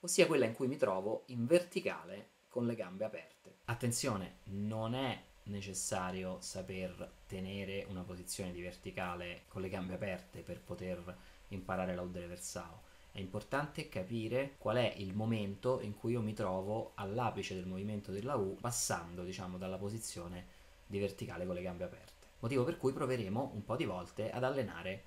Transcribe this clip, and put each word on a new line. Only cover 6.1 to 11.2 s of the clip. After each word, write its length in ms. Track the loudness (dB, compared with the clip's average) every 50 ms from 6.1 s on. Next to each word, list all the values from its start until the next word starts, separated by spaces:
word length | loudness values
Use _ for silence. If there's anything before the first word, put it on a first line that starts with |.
| -2 -2 -2 -2 -4 -4
saper 720 | -6 -6 -6 -6 -6 -4 -4 -4 -4 -4 -4 -6 -10 -12 -12 -18 -12
tenere 600 | -8 -6 -4 -4 -4 -2 -4 -4 -2 -2 -4 -4 -4
una 140 | -4 -6 -6
posizione 480 | -6 -6 -8 -6 -6 -4 -4 -2 -4
di 100 | -4 -4
verticale 840 | -6 -6 -8 -8 -10 -8 -4 -4 -2 -2 -2 -4 -6 -6 -8 -10 -12 -10
con 160 | -6 -4 -4
le 60 | -2
gambe 260 | -2 -2 -2 -2 -2
aperte 460 | -2 -2 -2 -2 -4 -6 -12 -14 -12
per 180 | -8 -8 -8 -8
poter 720 | -6 -8 -8 -4 -2 -2 -2 -2 -4 -8 -10 -12